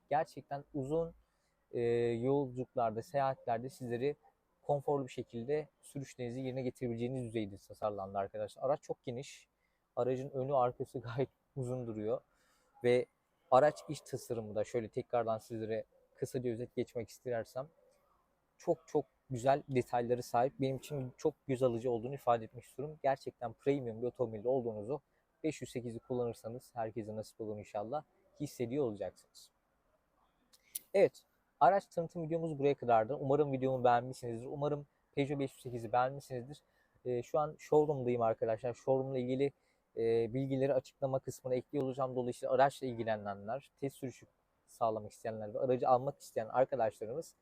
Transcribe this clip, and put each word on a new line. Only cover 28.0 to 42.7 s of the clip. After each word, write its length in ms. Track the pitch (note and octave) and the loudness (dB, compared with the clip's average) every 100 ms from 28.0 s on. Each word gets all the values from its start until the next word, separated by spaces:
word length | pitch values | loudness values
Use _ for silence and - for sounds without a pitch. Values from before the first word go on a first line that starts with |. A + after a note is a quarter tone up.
| - _ _ - | -8 _ _ -10
hissediyor 440 | D3 - A#2 C#3 | -8 -4 -4 0
olacaksınız. 680 | B2+ G2+ F#2 - - - - _ _ _ _ _ _ _ _ _ _ _ _ - - | 0 -2 -8 -10 -20 -20 -20 _ _ _ _ _ _ _ _ _ _ _ _ -16 0
Evet, 300 | G3 E3+ - _ _ _ - | 6 6 4 _ _ _ 4
araç 260 | D#3 G3 - | 6 6 2
tanıtım 360 | - E3 F3+ | -4 -4 -4
videomuz 360 | D#3 E3 E3 C#3+ | -2 -2 -2 2
buraya 160 | C#3+ | 2
kadardı. 400 | C#3 A#2+ A2+ A2 | 2 4 4 4
Umarım 380 | D3 C3+ C#3+ D3 | 0 2 4 4
videomu 320 | C3 C3 C3 | 2 0 4
beğenmişsinizdir. 600 | B2 A#2+ B2+ C3 A#2+ A2+ B2+ | 4 4 2 -8 -6 -6 -6
Umarım 400 | D3 D3 D3 C#3+ _ _ | -4 -2 -2 -6 _ _
Peugeot 280 | - C#3 C#3+ | -2 -2 0
beş 120 | C3+ | -4
yüz 100 | - | -6
sekiz'i 300 | C3 A#2+ A2+ | -10 -8 0
beğenmişsinizdir. 720 | B2 B2+ C#3 - B2+ B2+ D3 _ _ _ _ | 2 2 -2 -8 -10 -10 -14 _ _ _ _
Ee, 180 | B2 B2 | -4 -2
şu 160 | - D#3+ | 0 0
an 180 | D3+ D#3 | 0 -4
showroom'dayım 640 | - D3+ D3+ C#3 B2 A#2+ | 4 6 6 2 2 2
arkadaşlar. 520 | A2+ A2 A2+ A2 B2 | 2 2 0 0 -2
Showroom'la 440 | A#2 - C3+ C3+ C3+ | -4 2 2 2 -2
ilgili, 340 | B2 C3 C#3 - _ _ _ - | 0 0 0 -2 _ _ _ -2
e, 380 | A2+ A#2 A2+ | 2 2 2
bilgileri 400 | B2+ C3+ C3+ C#3 | 0 0 2 2
açıklama 440 | C3 - - C3+ C3 | 2 0 -4 -2 -2
kısmına 360 | - - B2+ | -4 -8 -2
ekliyor 300 | B2+ - C#3+ | -2 -2 -2
olacağım. 320 | C3+ B2+ C3 B2+ | -2 0 -2 0
Dolayısıyla 380 | B2 - C3+ | -2 -2 2
araçla 320 | B2+ B2 | 6 6